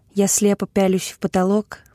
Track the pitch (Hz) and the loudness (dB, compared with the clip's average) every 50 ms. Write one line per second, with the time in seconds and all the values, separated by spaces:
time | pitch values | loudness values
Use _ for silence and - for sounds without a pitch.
0 | _ _ - 196 196 190 - - 208 202 202 - 196 - - 202 196 190 190 185 | _ _ -2 0 0 0 0 0 0 0 0 0 -4 -4 -2 0 2 2 0 0
1 | - - - - - 185 - 190 185 190 202 214 208 - - - - _ | -2 -6 -8 -6 -6 -2 0 0 0 2 0 0 -2 -4 -12 -20 -20 _